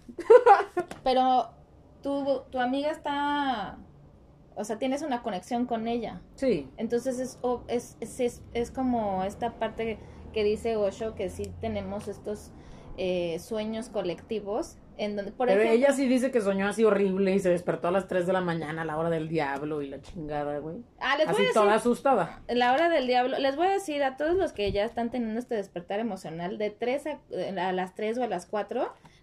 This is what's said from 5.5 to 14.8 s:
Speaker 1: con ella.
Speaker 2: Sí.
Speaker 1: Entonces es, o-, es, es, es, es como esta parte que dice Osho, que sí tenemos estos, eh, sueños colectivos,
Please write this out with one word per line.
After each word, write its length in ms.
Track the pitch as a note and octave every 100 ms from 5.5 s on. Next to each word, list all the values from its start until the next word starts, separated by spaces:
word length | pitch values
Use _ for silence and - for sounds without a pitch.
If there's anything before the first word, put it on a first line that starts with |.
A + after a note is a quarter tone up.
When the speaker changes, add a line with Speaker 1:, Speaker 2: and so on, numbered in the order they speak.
| A#3+ A#3+
Speaker 1:
con 200 | A3+ A3+
ella. 340 | A#3+ G#3 - -
Speaker 2:
Sí. 340 | - C4+ F3 C3+ -
Speaker 1:
Entonces 420 | A3 A#3+ C4 B3+
es, 180 | B3+ -
o-, 200 | B3 A#3+ -
es, 280 | A#3+ A#3+ -
es, 180 | A3 -
es, 220 | A#3+ - -
es 160 | A#3 A#3
como 500 | - B3+ A#3+ G#3 F#3+
esta 280 | F#3+ G3+ A#3 -
parte 380 | A3+ A3+ A3+ G#3 - - -
que 100 | A3+
dice 320 | G#3 G#3+ A3+ A3
Osho, 380 | G3 - A3
que 160 | A3 F#3
sí 220 | - G3+ -
tenemos 480 | A3+ G#3 G3 G3+ G#3
estos, 420 | F#3+ - G#3+ - - - - - -
eh, 420 | F#3 F3+ F3 E3
sueños 500 | - A3 G#3+ A3 A3+
colectivos, 880 | G#3+ F3+ E3 - G#3+ G3+ A3+ E4+ -